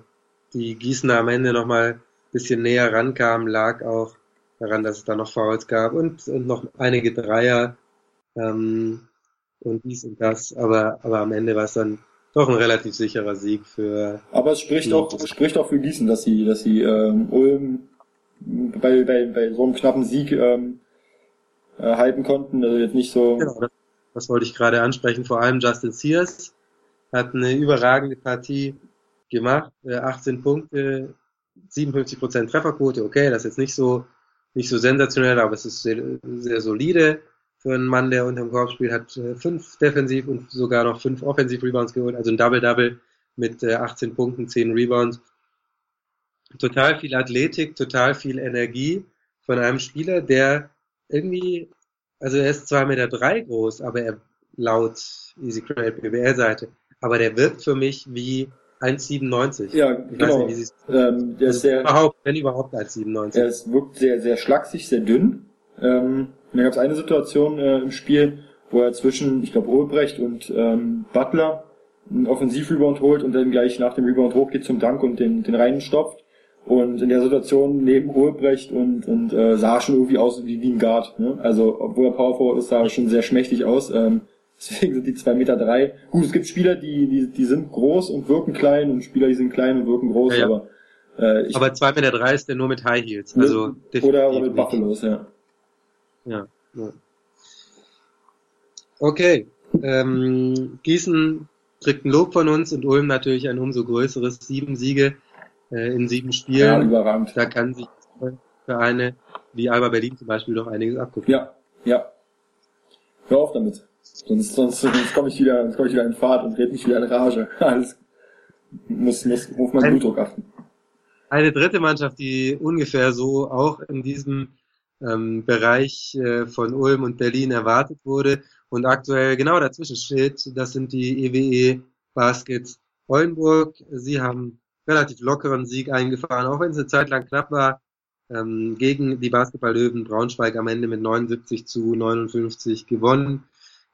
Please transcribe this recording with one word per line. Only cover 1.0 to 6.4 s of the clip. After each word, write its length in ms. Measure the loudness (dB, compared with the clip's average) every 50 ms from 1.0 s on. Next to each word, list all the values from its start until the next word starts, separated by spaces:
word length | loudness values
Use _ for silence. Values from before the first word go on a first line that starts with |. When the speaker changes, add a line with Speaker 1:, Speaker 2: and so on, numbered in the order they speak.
| 0 2 2 2
Speaker 1:
am 100 | 2 2
Ende 240 | 0 0 2 2 0
noch 140 | 0 0
mal 280 | 0 2 2 2 0 -2
ein 60 | -6 _ _ _ _ _ _ -8
bisschen 300 | -6 -2 -2 -2 0 0
näher 300 | 2 2 2 2 2 2
rankamen, 540 | 2 0 0 -2 0 0 0 0 0 -2
lag 380 | -2 -2 0 0 0 -2 -4 -6
auch 320 | -4 -4 -4 -4 -6 -10 _ _ _ _ _ _ _ _ -10
daran, 240 | -8 -4 -4 -2 -2
dass 160 | -4 -6 -6
es 60 | -6
da 100 | -6 -4
noch 140 | -4 -4 -6
Fouls 360 | -4 -2 -2 0 -2 -2 -4
gab 260 | -2 -2 0 0 0 0
und, 340 | -2 -2 -4 -4 -8 -10 -6
und 180 | -6 -4